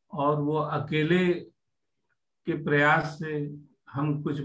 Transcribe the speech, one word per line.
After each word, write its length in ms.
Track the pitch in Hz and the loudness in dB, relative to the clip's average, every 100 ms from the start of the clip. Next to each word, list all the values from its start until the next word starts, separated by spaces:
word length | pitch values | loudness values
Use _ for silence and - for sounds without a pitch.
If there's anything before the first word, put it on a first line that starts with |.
| _ | _
और 280 | 151 143 151 | -2 0 2
वो 160 | 147 156 | 0 0
अकेले 800 | 147 151 - 151 156 180 180 175 - _ _ _ _ _ _ _ _ _ - | -2 -4 -2 0 2 4 4 0 -6 _ _ _ _ _ _ _ _ _ -6
के 180 | 151 | -4
प्रयास 540 | 147 147 147 160 151 - | 0 4 4 4 0 -6
से 400 | 156 151 147 - - _ - | -6 -6 -6 -10 -20 _ -10
हम 320 | 131 151 147 | -4 -2 -2
कुछ 180 | 147 147 | -4 -4